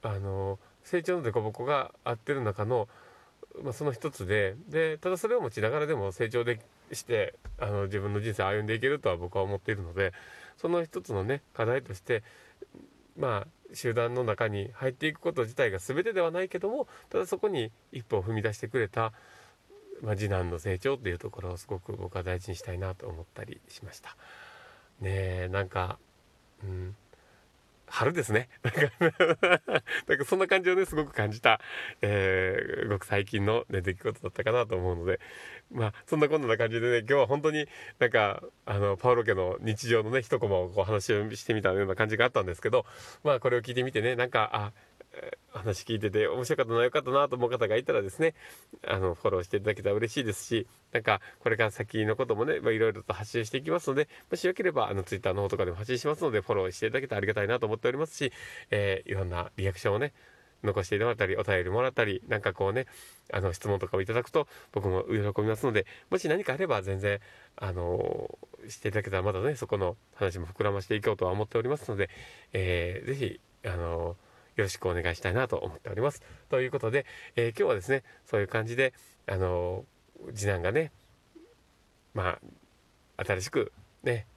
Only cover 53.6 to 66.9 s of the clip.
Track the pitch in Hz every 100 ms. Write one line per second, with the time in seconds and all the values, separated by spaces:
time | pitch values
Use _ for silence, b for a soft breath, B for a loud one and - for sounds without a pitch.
53.6 | 151 170 - 139 147 B B - 135 -
54.6 | 185 151 104 101 92 98 98 95 101 101
55.6 | 92 87 107 127 147 151 160 107 - 101
56.6 | 92 87 110 123 135 104 101 107 101 120
57.6 | 110 110 123 135 156 - 139 B B B
58.6 | B 107 101 95 - 95 92 87 87 -
59.6 | 95 92 110 104 143 - B B B B
60.6 | 107 101 92 104 113 107 98 98 107 95
61.6 | 90 104 131 127 110 92 - 110 101 92
62.6 | 98 110 131 B B B _ 104 95 85
63.6 | 104 101 95 95 98 113 123 160 143 B
64.6 | B - 98 92 - 110 101 101 107 107
65.6 | 135 107 95 B B 185 170 170 214 135
66.6 | 185 113 98